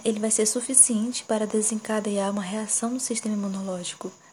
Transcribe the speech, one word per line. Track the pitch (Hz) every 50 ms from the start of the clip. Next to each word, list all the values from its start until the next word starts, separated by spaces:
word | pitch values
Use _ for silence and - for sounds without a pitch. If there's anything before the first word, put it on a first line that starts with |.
| -
ele | 220 220 208
vai | 214 220
ser | 220 - 214
suficiente | 214 - 247 240 - 269 262 - - 240 208 214 240 247 - -
para | - 226 214 220 208
desencadear | 208 220 214 - 226 214 - - 220 214 202 214 202 202 196 196
uma | 202 202 196
reação | 180 196 220 214 202 - - - 233
no | 247 254
sistema | - - 233 226 - 220 214
imunológico | 208 202 196 190 196 190 196 185 180 175 - - - - 185 - - - -